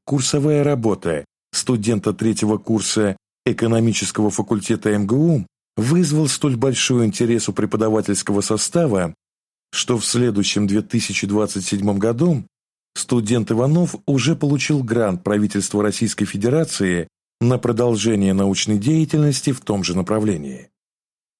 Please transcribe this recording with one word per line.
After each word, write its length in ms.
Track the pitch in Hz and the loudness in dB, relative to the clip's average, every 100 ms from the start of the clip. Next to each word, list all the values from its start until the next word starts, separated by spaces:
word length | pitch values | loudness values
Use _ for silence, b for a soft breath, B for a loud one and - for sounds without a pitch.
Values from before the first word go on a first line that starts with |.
курсовая 640 | - 139 131 147 151 147 143 | -4 -2 0 0 2 2 2
работа 580 | 139 110 92 87 76 - _ _ | 0 0 0 -2 -4 -6 _ _
студента 580 | - - 120 104 107 110 | -6 -2 0 0 0 0
третьего 460 | 95 113 101 107 107 | -2 -2 0 0 0
курса 580 | - 110 - 110 104 95 _ _ 127 | 0 -2 0 0 0 -2 _ _ -4
экономического 840 | - 117 113 113 101 95 - 104 | 0 2 2 2 0 -4 -2 0
факультета 600 | 101 101 110 - 107 107 | 0 -2 -2 -2 -2 0
М 180 | 104 98 | 0 0
Г 80 | 131 | 2
У, 300 | 170 143 87 _ _ - | 2 2 -2 _ _ -4
вызвал 500 | 117 175 151 151 147 | 0 2 2 2 0
столь 300 | - 147 120 | 0 -2 0
большой 480 | 135 120 - 123 110 | 0 0 2 2 2
интерес 420 | - 117 113 104 | 2 2 0 0
у 60 | |
преподавательского 880 | 98 104 107 110 107 101 98 - 101 | -2 -2 0 2 2 0 -2 0 0
состава, 720 | - 107 - 170 156 98 85 - _ _ _ _ _ | 0 -2 0 0 2 0 -2 -6 _ _ _ _ _
что 260 | - - 117 | -6 -2 -2
в 80 | - | 0
следующем 640 | 120 120 101 95 104 101 | 0 0 0 0 0 0
две 140 | 104 | 0
тысячи 440 | - 113 - 101 98 | 0 -2 -2 -4 -2
двадцать 400 | 107 104 98 90 | 0 0 -4 -4
седьмом 340 | 101 101 98 | -2 0 0
году 440 | 110 120 175 139 - _ _ _ _ - | 0 2 2 0 -4 _ _ _ _ -10
студент 540 | - 123 107 120 104 | -2 0 2 0 0
Иванов 460 | 113 135 165 175 - - | 0 2 2 0 -2 -2
уже 300 | 135 127 165 | 0 0 0
получил 480 | 147 143 - 147 | 0 0 0 0
грант 400 | 117 117 107 87 | 0 0 0 -2
правительства 580 | 101 104 104 101 92 104 | 0 0 0 -2 -2 0
Российской 440 | 104 101 110 - 101 | 0 0 -2 -2 -4
Федерации 840 | 104 113 156 160 - 95 87 80 _ _ - | -2 0 0 0 -2 0 0 -4 _ _ -2
на 180 | 120 123 | 0 2
продолжение 760 | 117 113 123 107 113 104 98 | 0 2 2 2 2 2 2
научной 440 | 95 98 95 - 104 | 2 0 0 0 0
деятельности 760 | 117 160 156 151 147 131 147 | 2 0 2 2 2 0 -2
в 80 | 131 | -4
том 220 | - 104 | -2 -2
же 120 | 87 92 | -2 -2
направлении. 760 | 90 107 107 82 71 64 - _ _ _ _ _ _ | -2 0 0 -2 -6 -14 -18 _ _ _ _ _ _